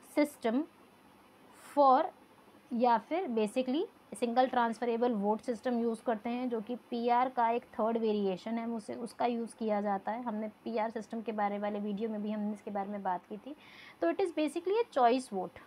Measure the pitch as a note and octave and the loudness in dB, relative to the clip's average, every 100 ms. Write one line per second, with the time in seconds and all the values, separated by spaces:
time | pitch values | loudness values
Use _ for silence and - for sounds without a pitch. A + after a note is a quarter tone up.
0 | - - D4 - A#3 A#3+ E4 - - - | -4 0 0 0 0 0 -2 -10 -20 -20
1 | - - - - - - - C#4+ C#4 C4 | -20 -20 -20 -20 -20 -20 -4 6 8 8
2 | F4+ - - - - - - A#3 A#3+ A3+ | 4 -6 -20 -20 -20 -20 -8 0 4 4
3 | G#3+ D#4+ F#4 A3+ G#3+ B3+ B3+ B3+ A4+ - | 2 -4 0 0 0 0 0 -2 -2 -8
4 | - - A#3 A#3 B3+ B3 A#3 A3+ B3 A#3 | -18 -6 0 2 2 2 0 0 -2 0
5 | B3 A3 G3+ G#3+ - A3+ B3+ A#3+ A#3 A3 | 2 2 0 0 -2 -4 -2 0 -2 -2
6 | - A3 A#3 A#3+ B3+ A#3 G#3 B3 - A#3+ | -4 -4 -4 -4 -4 -4 -6 -10 -6 -2
7 | A#3+ A#3+ C4 B3+ A#3 A#3+ - - A3 A3+ | 2 2 2 2 2 0 -4 -2 0 2
8 | A3 G#3 G3 F#3 A3 A#3 A#3 A#3 G#3 B3 | 2 2 0 -2 -4 -6 -4 -6 -8 -10
9 | A#3 - C4 A#3 A3+ - A3 G#3 G#3 G3 | -10 -2 -2 0 -6 -4 0 0 0 -2
10 | - A3+ B3 G#3+ A3 - - A3+ A3 A3+ | -2 -6 -4 -6 -6 -8 -6 -4 -4 -6
11 | G#3 A3+ A3 G#3+ G3+ G3+ G#3 G#3 G#3 G3 | -8 -8 -6 -2 -2 0 -4 -2 -4 -4
12 | A3+ G#3+ G#3 G#3+ G#3 G#3 - G3+ G3 G#3 | -4 -4 -4 -2 -4 -4 -6 -6 -4 -4
13 | G3 F3+ - G#3 B3+ D4+ - - - - | -2 -4 -6 -14 -12 -16 -18 -20 -20 -2
14 | E4+ E4 F#4+ D#4 D4+ E4+ F4 G#4+ A#4 C#4+ | 0 2 0 2 0 0 0 0 2 4
15 | A#3+ B3+ B3+ G3 F3+ - | 6 6 0 -6 -6 -10